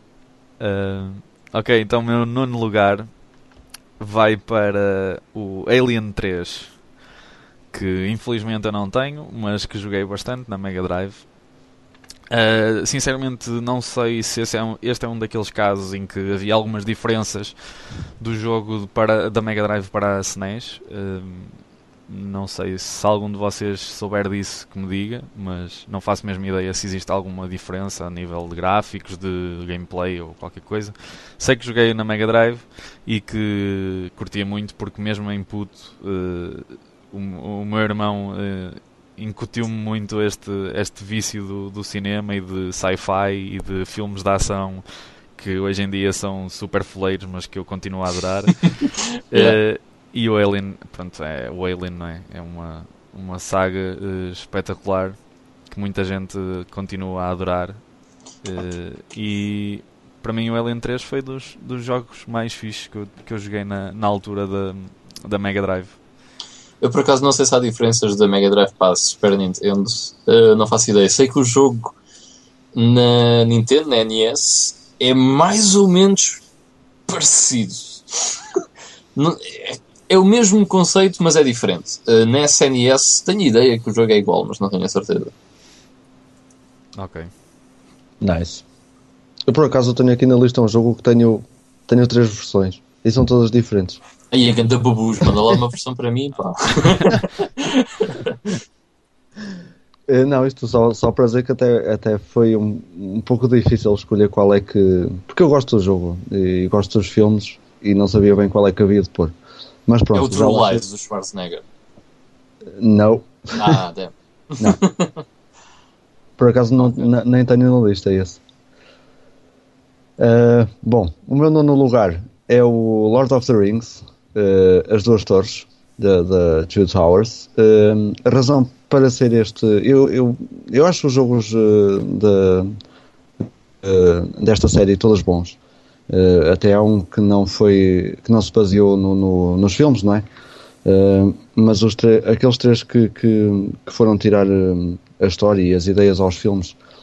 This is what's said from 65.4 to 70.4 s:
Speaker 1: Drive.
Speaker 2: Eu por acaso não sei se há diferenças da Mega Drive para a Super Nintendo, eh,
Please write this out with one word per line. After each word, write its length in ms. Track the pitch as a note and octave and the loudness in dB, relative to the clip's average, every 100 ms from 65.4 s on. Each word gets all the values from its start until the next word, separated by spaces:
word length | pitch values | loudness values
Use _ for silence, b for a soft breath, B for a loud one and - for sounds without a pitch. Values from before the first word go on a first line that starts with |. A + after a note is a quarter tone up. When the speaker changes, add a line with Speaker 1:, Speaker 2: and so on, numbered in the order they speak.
| G2+ G2 | -4 -4
Speaker 1:
Drive. 240 | F#2+ F#2 F#2 _ _ _ B B B B B B | -4 -4 -8 _ _ _ B B B B B B
Speaker 2:
Eu 80 | B2+ | -2
por 120 | C3+ | 0
acaso 220 | C#3 C3 | 2 2
não 80 | C#3 | 2
sei 140 | C3 C3 | 2 2
se 80 | |
há 60 | B2+ | 2
diferenças 560 | B2 A2+ A#2 A#2 G#2+ G2+ | 0 0 0 0 0 2
da 120 | G#2 | 2
Mega 220 | G2 G2 | 4 2
Drive 220 | G2+ G2 - | 4 2 2
para 140 | F#2 | 0
a 20 | F2 | 2
Super 420 | - - G#2 G2 | -2 0 0 2
Nintendo, 460 | F#2+ F#2 G2+ G2 G2+ - - - - | -2 -4 -2 -2 -2 -6 -10 -6 2
eh, 300 | A#2 | 6